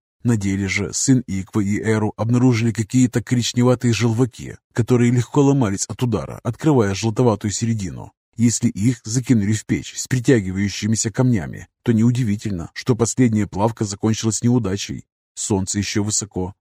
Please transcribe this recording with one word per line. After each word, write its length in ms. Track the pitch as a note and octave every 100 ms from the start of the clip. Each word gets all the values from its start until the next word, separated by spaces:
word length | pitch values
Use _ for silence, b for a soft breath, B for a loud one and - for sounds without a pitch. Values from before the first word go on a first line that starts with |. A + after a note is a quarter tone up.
| _ _
На 140 | A#2+ A2+
деле 300 | G2 G2 G2
же 260 | G2 G2
сын 300 | - - C3 -
Иквы 380 | F#2+ F#2+ A2+ G2+
и 160 | G#2
Эру 320 | A2 A2 G#2+ -
обнаружили 560 | A2 B2 B2+ A#2 A#2
какие-то 500 | A2 A2 B2+ B2 A#2+
коричневатые 720 | A2 B2 A2+ - B2 B2 B2
желваки, 640 | G#2+ A#2 A2 B2+ - C2 - _
которые 380 | - A2+ B2 A#2+
легко 300 | B2 A#2 -
ломались 440 | C#3 C#3 A2+ F#2+ -
от 160 | G#2+
удара, 380 | B2+ A2+ C2+ -
открывая 500 | - A2+ D#3 C#3 G2+
желтоватую 580 | F#2+ A2+ A2 B2 G2+ G#2+
середину. 640 | F#2 A2+ A2+ F#2+ B1+ - - _ -
Если 320 | A#2 A2 A#2+
их 340 | - A2 B2+
закинули 500 | - A#2 B2 B2 G2+
в 120 | A2 -
печь 280 | G2 - -
с 120 | -
притягивающимися 1040 | B2+ A#2 B2+ F#2+ F#2 G2+ - G#2+ A2 A2+
камнями, 560 | - B2+ A2+ C#2+ G#1 - _
то 80 | -
неудивительно, 800 | A2+ A#2 B2 A#2+ G2+ G#2+ F#2 E2
что 220 | - - A2
последняя 520 | A#2 - B2+ G#2+ G2+
плавка 380 | F#2 A2 A2+ G#2+
закончилась 580 | G2 A2 A2 A2+ G#2
неудачей. 640 | A#2+ B2 G2+ G2 - B1+ - _ _ -
Солнце 440 | - G2+ G2 G#2
ещё 240 | G2 -
высоко, 500 | G#2 G2+ G#2 - F#2 -